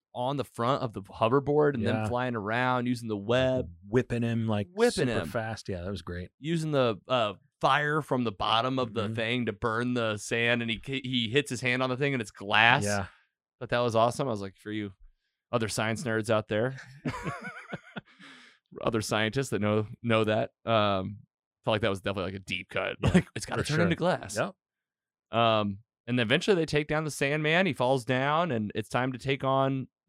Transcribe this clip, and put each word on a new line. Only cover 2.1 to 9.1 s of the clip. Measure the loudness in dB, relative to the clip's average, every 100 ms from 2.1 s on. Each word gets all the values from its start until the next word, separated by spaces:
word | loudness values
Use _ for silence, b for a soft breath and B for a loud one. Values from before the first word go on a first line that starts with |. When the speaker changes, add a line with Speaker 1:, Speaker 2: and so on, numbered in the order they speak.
| 0 -2 -2
Speaker 1:
around | -2 0 2 0 0
using | -2 -2
the | -4
web. | 0 2 2 0 -4 -10 0
Speaker 2:
Whipping | 0 2 -2
him, | 0 0 0
like, | 0 -2
Speaker 1:
Whipping | 2 2 4 0
Speaker 2:
super | 0
Speaker 1:
him. | -2
Speaker 2:
fast. | -4 -6 -8 -8
Yeah, | -8
that | -6
was | -8
great. | -8 -10 -10 _
Speaker 1:
Using | -4 -2 0
the, | 2 2 0 -2
uh, | 0 0 -4 _ _
fire | 2 4 2 0
from | 0 0
the | 0
bottom | -2 2 2 2 0
of | -2
the | -2
Speaker 2:
Mm-hmm. | -2